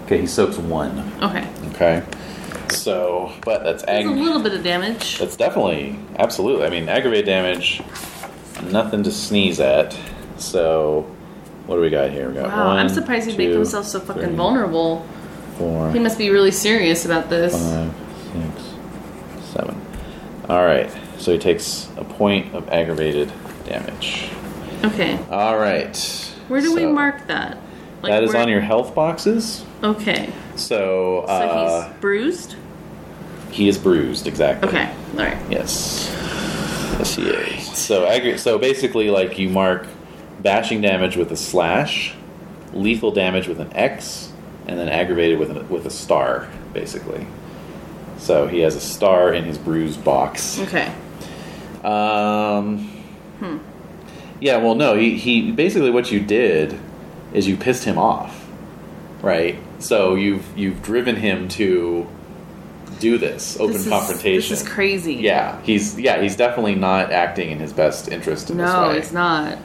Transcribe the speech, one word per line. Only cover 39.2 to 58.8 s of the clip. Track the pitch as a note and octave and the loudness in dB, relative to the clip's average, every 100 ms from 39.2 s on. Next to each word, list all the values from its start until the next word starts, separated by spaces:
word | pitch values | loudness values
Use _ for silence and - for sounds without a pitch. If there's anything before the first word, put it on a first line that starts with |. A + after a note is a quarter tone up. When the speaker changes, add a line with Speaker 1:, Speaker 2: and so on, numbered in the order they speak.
| F#2 G2 | 2 0
Speaker 1:
you | F#2+ | 2
mark | F#2+ F#2+ F#2 - - - - - - | 4 4 2 -4 -16 -18 -18 -18 0
bashing | G2 G#2 - A2 | 2 4 2 2
damage | G#2 F#2+ F#2 F2+ | 4 4 2 2
with | E2+ | 0
a | D#2+ | -2
slash, | - F2+ E2+ G2+ D3 - - - - - - - - | 0 2 4 4 2 -2 -4 -8 -16 -18 -16 -16 -10
lethal | - G#2 A2+ A2+ | -2 0 2 2
damage | G2 F#2 F#2 F2 | 2 2 2 -2
with | E2 | -6
an | D#2 | -4
X, | - A#2+ - - - - - - - - | 2 0 0 -10 -12 -14 -16 -16 -14 -8
and | F2 | -4
then | E2 | 0
aggravated | D#2+ F#2 F2 E2 D#2 | 0 2 4 4 4
with | D2 | 0
a, | D2 | -4
with | C#2 F2 D2+ | -6 -4 -4
a | |
star, | - - D#2+ B1+ B1 - - - | -10 2 2 4 0 -4 -14 -10
basically. | - - - - - - - - - - - - - - - | -8 -6 -8 -8 -8 -10 -12 -16 -16 -16 -16 -16 -14 -14 -8
So | - D#2+ C#2+ | 2 4 4
he | F2 | 4
has | D#2+ C#2+ | 2 2
a | |
star | - - G2+ F#2 F2+ | -6 2 4 6 6
in | E2+ | 4
his | E2 D2 | -2 -4
bruised | E2 D#2+ D#2+ D2+ | -2 0 0 0
box. | C#2+ C2+ C2+ - - - | 2 4 2 -2 -6 -6
Speaker 2:
Okay. | G3 F3 - - - - - - - - - - | -2 -2 -2 -6 -14 -14 -14 -14 -14 -14 -14 -6
Speaker 1:
Um, | G#2 G#2 G#2+ G#2+ G#2+ G#2+ G#2+ G#2 G#2 G#2 G#2 - - - - - | 0 2 2 2 2 2 2 0 0 -4 -6 -12 -16 -18 -18 -12
Speaker 2:
Hmm. | F#3+ D3+ - - - - - - - - | -8 -8 -10 -18 -18 -18 -18 -18 -16 0
Speaker 1:
yeah, | C#3 A#2+ | 4 6
well, | A2+ | 6
no, | A#2 C#3+ G#2+ | 4 6 6
he, | A2+ A2 | 4 2
he, | B2 A#2 G#2 | 4 4 4
basically | A2+ F3 G3+ C3+ | 2 2 4 4
what | A#2+ A#2+ | 4 2
you | G2+ | 0
did | G#2 G#2+ A#2 D#2 D#2 - - - - - - | 2 4 4 4 2 -4 -12 -16 -16 -16 -4
is | G#2 F#2+ | 0 2
you | F2+ | 2
pissed | B2 B2 | 0 0
him | A#2 - | 0 2
off, | G#2 - - - - - - - | 2 2 -4 -12 -16 -16 -16 -16